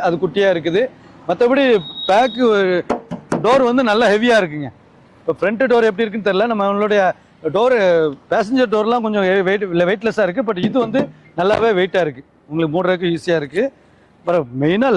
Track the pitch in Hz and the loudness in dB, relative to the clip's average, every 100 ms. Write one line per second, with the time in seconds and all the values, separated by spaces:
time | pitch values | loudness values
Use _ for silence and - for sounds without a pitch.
0 | 185 170 185 170 196 175 160 175 254 - | -2 -2 -2 0 0 0 -2 -2 -2 -6
1 | - - - 180 240 269 269 214 151 - | -20 -12 -6 0 2 2 2 2 -2 -8
2 | - 196 254 220 247 208 190 180 - - | 0 2 2 0 0 2 2 0 -2 -6
3 | - - - - 196 269 247 247 247 208 | -8 -14 -8 -2 2 2 2 2 2 2
4 | 226 208 240 226 180 151 135 - _ _ | 2 2 2 2 0 -6 -10 -14 _ _
5 | - _ - 160 180 220 262 233 226 196 | -20 _ -6 -2 -2 0 2 2 2 0
6 | 226 214 202 185 233 220 196 202 208 208 | -4 -4 -2 0 0 0 -2 0 0 2
7 | 185 - _ _ 160 170 240 240 185 170 | 0 -2 _ _ -4 0 2 2 2 2
8 | 156 135 - 202 208 262 247 214 214 240 | 0 -4 -4 -4 0 0 0 0 0 0
9 | 220 208 190 190 185 202 196 170 175 196 | -2 0 0 2 0 -2 -2 0 0 0
10 | 220 214 190 180 226 180 196 254 226 240 | -2 0 -2 -2 -4 -2 -2 -2 0 -2
11 | 285 - - - 185 214 226 190 185 190 | -4 -8 -12 -2 0 2 2 2 0 0
12 | 160 127 - _ - 156 160 160 180 185 | -2 -6 -18 _ -8 -2 -2 0 0 0
13 | 180 170 - 165 147 156 269 - _ _ | -2 -2 -2 -2 -2 -4 -4 -6 _ _
14 | _ _ - 175 127 127 147 190 269 | _ _ -2 -2 -2 -2 0 2 2